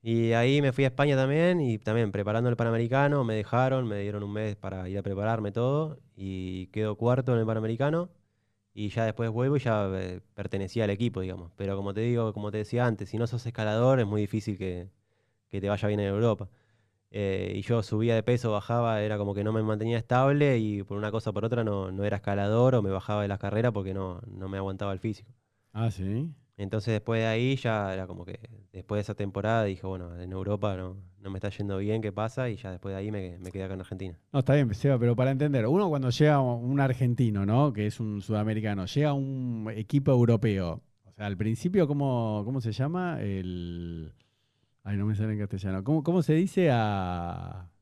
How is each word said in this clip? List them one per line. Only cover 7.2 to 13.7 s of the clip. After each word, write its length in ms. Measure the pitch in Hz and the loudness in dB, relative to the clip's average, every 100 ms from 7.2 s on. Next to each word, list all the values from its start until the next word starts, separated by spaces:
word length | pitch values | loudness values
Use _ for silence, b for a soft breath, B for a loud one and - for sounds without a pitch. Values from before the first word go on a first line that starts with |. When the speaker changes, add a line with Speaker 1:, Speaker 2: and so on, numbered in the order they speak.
| 127 | 2
Speaker 1:
en 60 | 117 | 2
el 60 | 110 | 2
Panamericano 640 | 110 110 117 139 165 175 _ _ _ _ _ _ | 0 -2 0 0 0 -2 _ _ _ _ _ _
y 160 | 104 104 | -8 -4
ya 140 | 117 | 0
después 260 | 113 104 117 | -2 0 -2
vuelvo 260 | 110 131 147 | 0 2 2
y 20 | |
ya, 280 | 120 107 98 95 | 2 2 0 -2
eh, 260 | 92 90 - - | -6 -10 -14 -10
pertenecía 480 | 98 98 95 117 107 | -6 -4 -4 0 0
al 40 | |
equipo, 300 | 101 117 95 | 2 0 -2
digamos. 300 | 92 90 85 _ | -6 -8 -12 _
Pero 180 | 98 98 | -4 -2
como 180 | 98 | -4
te 80 | 101 | -2
digo, 300 | 117 120 113 | 0 0 0
como 180 | 104 104 | -2 -6
te 80 | 107 | -4
decía 260 | 104 120 123 | -2 0 0
antes, 240 | 110 98 | 0 -4
si 80 | 110 | -4
no 80 | 117 | -2
sos 180 | 117 113 | -4 -6
escalador 520 | 110 107 | -4 0